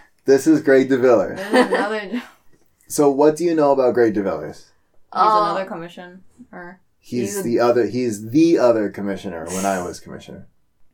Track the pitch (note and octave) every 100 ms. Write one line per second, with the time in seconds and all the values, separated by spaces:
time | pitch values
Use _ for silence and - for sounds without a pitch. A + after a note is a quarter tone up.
0 | _ _ - C3+ D#3+ D3+ C#3+ C3+ A#2+ C3
1 | B2+ A2 F2 - - B3+ G3+ - G#3 G#3+
2 | F#3+ A#3+ - _ _ _ _ _ - -
3 | C#3+ C3+ D3+ D3+ F3 D#3+ C#3+ C3+ B2 A#2+
4 | A#2 G#2 F#2+ D#2 - - - _ _ _
5 | _ - G#3+ G#3+ G#3 F#3+ F#3+ F3+ E3+ F#3
6 | F3 F#3 - - - F#3 F3 F#3 _ _
7 | - A#2+ - G2+ A#2 A2 A#2+ A#2+ G#2 B2
8 | A#2+ G#2 A2 D3 E3 E3 B2 A2+ G2+ G2+
9 | G2+ F#2 G2+ E2 E2 F#2 G2 F#2 D#2+ -
10 | E2 C2 - - - _ _ _ _